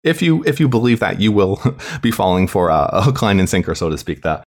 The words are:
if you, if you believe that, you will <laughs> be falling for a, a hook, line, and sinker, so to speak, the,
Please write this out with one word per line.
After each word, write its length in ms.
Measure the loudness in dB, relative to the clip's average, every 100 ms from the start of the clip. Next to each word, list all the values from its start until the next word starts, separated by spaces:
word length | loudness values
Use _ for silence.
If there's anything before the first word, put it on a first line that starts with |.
if 180 | -4 0
you, 220 | 0 2 0
if 140 | 0
you 80 | 2
believe 320 | 2 2 2
that, 200 | 0 0
you 120 | 0
will 280 | 2 2 0 -4 -6
<laughs> 180 | -12 -4
be 100 | -4
falling 360 | 0 0 2 0
for 220 | 0 2
a, 200 | 2 0
a 80 | 2
hook, 200 | 0 2
line, 180 | 0 2
and 100 | 2
sinker, 260 | 0 -2 -4
so 140 | -4
to 80 | -4
speak, 240 | -6 -6
the, 220 | -4 -4 -8